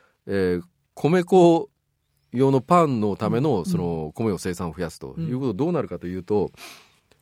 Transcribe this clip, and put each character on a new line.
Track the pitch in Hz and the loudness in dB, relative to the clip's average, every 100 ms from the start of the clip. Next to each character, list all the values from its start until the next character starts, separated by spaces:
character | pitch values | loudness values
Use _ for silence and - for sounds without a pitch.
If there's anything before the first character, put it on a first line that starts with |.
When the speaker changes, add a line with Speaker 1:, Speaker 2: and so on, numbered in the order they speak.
| _ _ - | _ _ -6
Speaker 1:
え | 98 92 90 | -2 0 -2
ー、 | - _ _ | -6 _ _
米 | - 147 180 | -4 2 2
粉 | 175 185 175 165 - _ _ _ _ _ _ | 4 6 8 6 0 _ _ _ _ _ _
用 | 120 135 | 0 2
の | 135 | 2
パ | - 175 160 | 4 2 4
ン | 120 | 0
の | 104 92 | -2 -2
た | 107 | -2
め | 113 | 0
の、 | 151 107 | 0 0
Speaker 2:
う | |
ん。 | 87 | 0
Speaker 1:
そ | 90 | -2
の、 | 87 82 78 | -2 -4 -6
米 | - 113 | -4 -2
を | 87 | -2
生 | 95 | -4
産 | 87 87 | -6 -8
を | |
増 | 80 | -6
や | 82 | -8
す | - | -8
と | 67 69 | -14 -10
い | 165 | -6
う | 127 | -4
こ | 131 | -4
と、 | |
Speaker 2:
う | |
ん。 | 92 | -2
Speaker 1:
ど | 160 | -2
う | |
な | 165 | -2
る | 104 | -4
か | 87 | -8
と | 90 | -8
い | 92 | -10
う | |
と、 | - 104 78 - - - _ _ _ _ | -2 -2 -2 -6 -20 -20 _ _ _ _